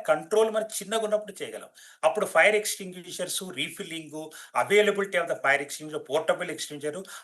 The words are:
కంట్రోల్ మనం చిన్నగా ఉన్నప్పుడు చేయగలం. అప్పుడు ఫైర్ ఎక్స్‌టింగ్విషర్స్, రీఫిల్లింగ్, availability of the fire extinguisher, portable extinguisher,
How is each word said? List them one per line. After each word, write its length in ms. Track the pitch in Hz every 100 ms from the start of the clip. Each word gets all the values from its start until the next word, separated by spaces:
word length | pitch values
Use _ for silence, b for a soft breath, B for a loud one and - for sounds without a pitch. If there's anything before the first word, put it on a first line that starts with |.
కంట్రోల్ 500 | - 202 165 214 220
మనం 180 | 214 -
చిన్నగా 360 | - 190 220
ఉన్నప్పుడు 300 | 214 208 208
చేయగలం. 360 | 190 127 107 - - B B
అప్పుడు 240 | 156 156 147
ఫైర్ 300 | 165 185 214
ఎక్స్‌టింగ్విషర్స్, 880 | 208 - 185 180 170 147 180 - 185
రీఫిల్లింగ్, 680 | 135 160 165 180 160 151 151 156 B B
availability 640 | - - 208 208 196 196 180
of 100 | 170
the 100 | 156
fire 240 | - 147
extinguisher, 400 | 143 - 151 151
portable 460 | - 151 160 170 175
extinguisher, 440 | 156 - 147 147 160 190 B